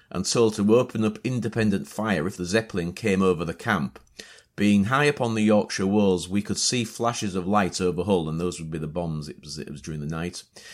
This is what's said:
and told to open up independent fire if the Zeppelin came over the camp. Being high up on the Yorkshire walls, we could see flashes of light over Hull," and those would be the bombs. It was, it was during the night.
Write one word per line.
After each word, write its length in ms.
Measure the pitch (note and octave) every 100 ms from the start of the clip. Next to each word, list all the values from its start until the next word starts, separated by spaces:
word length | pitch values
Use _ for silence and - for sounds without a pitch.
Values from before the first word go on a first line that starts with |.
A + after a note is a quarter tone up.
| _
and 140 | F2
told 300 | F#2+ B2+ A2+
to 200 | G#2+ G#2 A#2
open 280 | B2 A2+
up 140 | G#2+ G#2+
independent 640 | B2+ B2+ G#2+ A#2 A2 G2 -
fire 400 | - A2 F2 F2
if 100 | -
the 80 |
Zeppelin 480 | F2 A2 A2 F#2+ E2+
came 300 | F2+ G#2+ F#2+
over 220 | F#2+ E2+
the 100 | E2+
camp. 460 | D#2+ A#2+ F#2+ - - _ - - - _ -
Being 280 | G2+ G2+
high 240 | G2+ C3+ C#3+
up 120 | -
on 160 | A#2+ A2
the 60 |
Yorkshire 440 | G#2+ G#2 - - F#2+
walls, 420 | G#2 G2 F2+ F2
we 140 | G2
could 160 | - G2
see 240 | - B2+
flashes 540 | A2 - A#2 A#2 G#2 F#2
of 100 | F2+
light 340 | G#2 F#2 -
over 220 | F#2 E2+
Hull," 260 | F#2 F#2 D#2
and 120 | D#2+
those 200 | F2+ E2
would 100 | D#2+
be 80 | D#2+
the 100 | D#2
bombs. 400 | E2+ E2+ D#2 D2+
It 120 | -
was, 160 | D2+ D2+
it 120 | -
was 120 | C#2+
during 180 | E2 D2+
the 60 | D2
night. 360 | E2 F2 - - - -